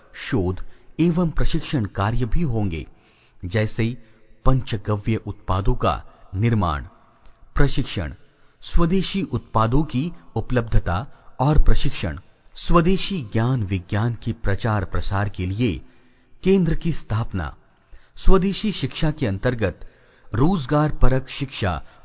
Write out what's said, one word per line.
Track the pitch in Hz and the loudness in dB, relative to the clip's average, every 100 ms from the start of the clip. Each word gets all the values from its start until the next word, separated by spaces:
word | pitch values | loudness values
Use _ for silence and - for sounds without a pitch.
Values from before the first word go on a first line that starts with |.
| _ - | _ -16
शोध | - 120 90 95 - - - - | -6 -4 -2 -4 -8 -14 -18 -2
एवं | 170 170 175 | 0 2 0
प्रशिक्षण | - 123 165 - 147 101 | 4 4 4 0 -4 -4
कार्य | - 101 117 117 | -2 -2 0 2
भी | - | 2
होंगे, | 131 113 101 80 - - _ _ _ - | 2 0 -2 -4 -10 -18 _ _ _ -14
जैसे | 90 107 110 - 113 123 - - - - | -4 -2 -2 -2 -4 -4 -16 -20 -20 0
पंचगव्य | - 131 - 107 - 104 113 110 101 | 2 2 0 -8 -4 -4 -2 -4 -4
उत्पादों | - - 92 98 - | -14 -4 -2 0 0
का | 101 69 - - - | 0 -4 -8 -20 -14
निर्माण, | 92 117 113 87 71 - _ _ _ - - - - | -4 0 0 0 -4 -10 _ _ _ -20 -20 -8 2
प्रशिक्षण, | 143 - 110 - 76 - - _ _ _ | 4 4 -2 -6 -8 -10 -20 _ _ _
स्वदेशी | - - 170 190 - 196 | 0 2 4 2 -2 -4
उत्पादों | 156 107 - 113 110 127 | -6 -8 -4 -2 0 0
की | - 127 170 - - 113 | 0 -4 -6 -10 -10 -8
उपलब्धता | - 120 113 - - 87 131 - - - | -2 -2 2 2 2 -4 -6 -16 -20 -4
और | 135 151 | 0 4
प्रशिक्षण, | - 131 143 - 82 - - _ _ | 8 8 6 0 -6 -10 -16 _ _
स्वदेशी | - - 170 170 190 - 190 110 | -16 2 2 4 0 -2 -6 -6
ज्ञान | 110 117 131 | -2 -2 -2
विज्ञान | 95 98 - 104 117 | -2 -6 -4 -4 -4
के | 117 120 | -4 -8
प्रचार | - - 98 117 107 | -4 -2 -2 -2 -4
प्रसार | 92 87 - 98 104 | -2 -2 -2 -2 -4
के | - 92 | -4 -8
लिए | 101 120 82 - _ _ _ _ - | -2 -2 -2 -10 _ _ _ _ -4
केंद्र | 185 196 160 | 2 2 2
की | 160 170 | 0 -2
स्थापना, | 131 - 110 117 95 73 - _ _ _ - - - | -4 -4 -6 -4 -6 -8 -12 _ _ _ -20 -20 2
स्वदेशी | - 185 190 185 214 | 8 8 6 -2 -6
शिक्षा | - 131 - 156 | -4 -6 -4 -4
के | 151 117 | -2 -4
अंतर्गत | 95 127 104 95 - - _ _ _ - | -2 -4 -2 -4 -6 -16 _ _ _ -8
रोजगार | 104 151 196 127 147 151 | 0 0 0 -2 0 0
परक | - 139 131 135 | 6 6 6 -2
शिक्षा | - 135 - 98 78 - - | -10 -10 -6 -6 -6 -10 -20